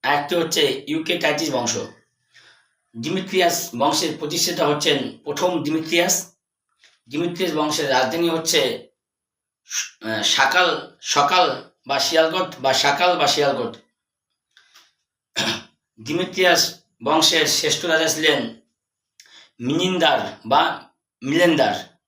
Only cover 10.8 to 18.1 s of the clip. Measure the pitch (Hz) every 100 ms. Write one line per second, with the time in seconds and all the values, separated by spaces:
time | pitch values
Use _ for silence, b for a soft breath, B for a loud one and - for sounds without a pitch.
10.8 | - _ - - 180 180 156 - - _
11.8 | - 139 - 160 160 185 185 - 135 131
12.8 | 143 143 180 170 139 156 139 - 117 -
13.8 | _ _ _ _ _ _ _ _ b b
14.8 | b _ _ _ _ - 113 113 - _
15.8 | _ _ 117 170 185 180 180 170 - -
16.8 | _ _ 127 160 156 165 151 - 151 -
17.8 | 175 160 160